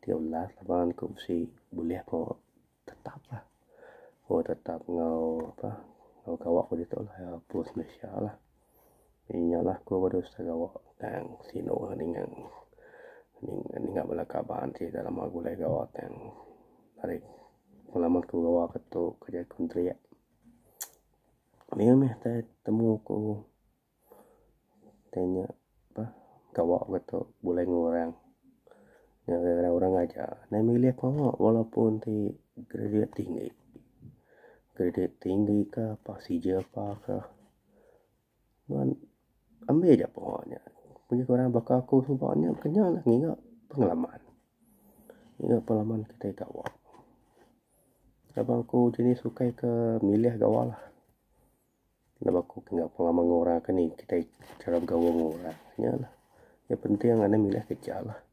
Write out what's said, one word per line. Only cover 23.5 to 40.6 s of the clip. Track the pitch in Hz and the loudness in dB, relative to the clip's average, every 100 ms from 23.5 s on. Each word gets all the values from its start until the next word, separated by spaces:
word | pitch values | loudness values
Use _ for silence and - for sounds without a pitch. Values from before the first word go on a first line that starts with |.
| _ _ _ _ _ _ - - _ _ _ _ _ - _ _ | _ _ _ _ _ _ -20 -20 _ _ _ _ _ -20 _ _
Tanya | - 92 92 95 - _ _ _ | -4 -2 -2 -4 -10 _ _ _
apa? | - 113 - - - _ - | -10 -10 -12 -20 -20 _ 0
Kawak | 85 90 - | 2 2 0
ke | 95 - | -6 -4
tu | - - _ | -8 -8 _
boleh | - 87 87 | -2 0 2
ngurang. | 87 82 85 82 82 _ _ _ _ _ - - _ _ _ - | 2 2 0 -2 -6 _ _ _ _ _ -20 -20 _ _ _ -4
Ya, | 85 | 0
kadang-kadang | 87 85 87 87 | 2 2 4 4
orang | 92 92 | 4 2
aja. | 87 - - - - | 0 -4 -10 -12 -4
Nah, | 104 | 0
milih | 113 120 127 127 | 4 4 4 2
kawak | 127 143 135 - | -2 0 0 4
walaupun | 107 113 113 - 113 110 | 4 4 2 2 2 2
ti | 110 107 101 - _ - - | -2 -2 -2 -6 _ -20 -14
graduate | - 107 107 110 | -6 -2 0 0
tinggi. | - - 85 - - _ - _ _ - - _ _ - - _ | -4 -6 -6 -8 -14 _ -20 _ _ -20 -20 _ _ -20 -20 _
Graduate | - 90 85 92 - | -2 0 0 -2 -2
tinggi | 95 95 104 104 101 | -2 2 4 2 2
ke, | - 110 | -2 -4
apa, | 107 - 98 | -6 -12 -14
C | - - | -6 -4
J | 95 92 | 0 -2
apa | 92 - 101 101 | -2 -8 -8 -8
ke. | - 101 - - _ _ _ _ _ _ _ _ _ _ _ _ - | -6 -8 -8 -20 _ _ _ _ _ _ _ _ _ _ _ _ -6
Man, | 143 131 - - _ _ _ _ _ - | -2 0 -2 -8 _ _ _ _ _ 2
ambil | 151 180 | 4 8
je | 147 - | 8 6
pokoknya. | - 95 - - - | -6 -8 -6 -8 -14